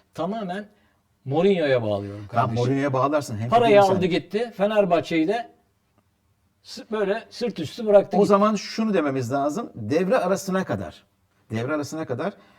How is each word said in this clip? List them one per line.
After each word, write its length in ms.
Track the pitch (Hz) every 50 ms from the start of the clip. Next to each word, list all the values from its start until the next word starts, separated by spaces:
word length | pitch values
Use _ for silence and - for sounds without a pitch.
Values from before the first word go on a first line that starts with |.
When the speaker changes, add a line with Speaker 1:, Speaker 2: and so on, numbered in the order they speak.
| _ _ -
Speaker 1:
tamamen 520 | - 160 180 208 226 214 180 180 202 214 - _ _ _ _ _ _ _ _ _ _ -
Mourinho'ya 580 | 131 135 156 175 202 196 175 156 143 131 123 113
bağlıyorum 420 | 107 104 98 101 101 101 104 104 101
Speaker 2:
Tamam, 160 | - 117 113
Speaker 1:
kardeşim. 180 | 113 117 117 123
Speaker 2:
Mourinho'ya 280 | 127 135 139 139 143 135
bağlarsın. 460 | 135 127 143 147 151 139 - 120 101
Hem 100 | 113 120
Speaker 1:
Parayı 260 | 226 233 240 226 208
Speaker 2:
fikirim 200 | 202 202 190 190
Speaker 1:
aldı 40 | 180 175
Speaker 2:
sen. 80 | 185
Speaker 1:
gitti. 420 | 165 170 - - - 208 240 233 220
Fenerbahçe'yi 720 | - 190 208 220 214 202 185 175 165 147 - 170 165 156 165
de 200 | 208 240 233 - _ _ _ _ _ _ _ _ _ _ _ _ _ _ _ _ _ _ _ _ _ _ _
sı-, 280 | - - - 285 -
böyle 340 | 214 214 208 185 202 226 214 -
sırt 280 | - - 233 240 - -
üstü 280 | 156 131 - - 233
bıraktı 300 | 214 202 202 196 - -
Speaker 2:
O 40 | 196
Speaker 1:
gitti. 80 | 208 196
Speaker 2:
zaman 260 | 202 196 202 214 220
şunu 400 | 196 - - - - 226 220 202
dememiz 380 | 185 151 143 135 135 127 113 135
lazım. 400 | 139 135 147 - - - 107 -
Devre 440 | 117 110 104 135 165 185 185 240 247
arasına 460 | - 180 196 180 - - 185 190 185
kadar, 400 | - 123 98 95 - - - _ _ _ _ _ _ _ _ _ -
devre 240 | 113 113 117 127 151
arasına 300 | 151 - - - 311 -
kadar, 280 | - 123 120 156 196 208 - _ _ _